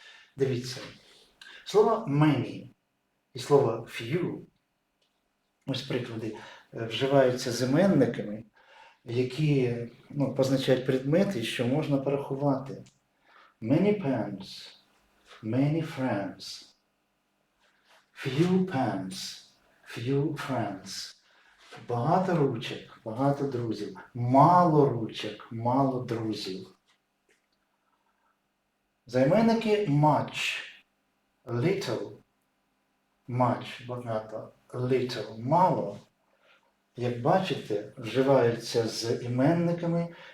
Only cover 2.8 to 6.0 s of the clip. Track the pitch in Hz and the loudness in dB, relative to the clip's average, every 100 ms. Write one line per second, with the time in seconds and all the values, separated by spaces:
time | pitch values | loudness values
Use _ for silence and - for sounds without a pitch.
2.8 | _ _ _ _ _ 123 - 143 117 113 | _ _ _ _ _ -12 2 4 4 -2
3.8 | - - 117 170 135 101 - _ _ _ | -8 -12 -4 -2 -2 -6 -14 _ _ _
4.8 | _ _ _ _ _ _ _ _ - 127 | _ _ _ _ _ _ _ _ -8 -8
5.8 | - 127 | -6 -6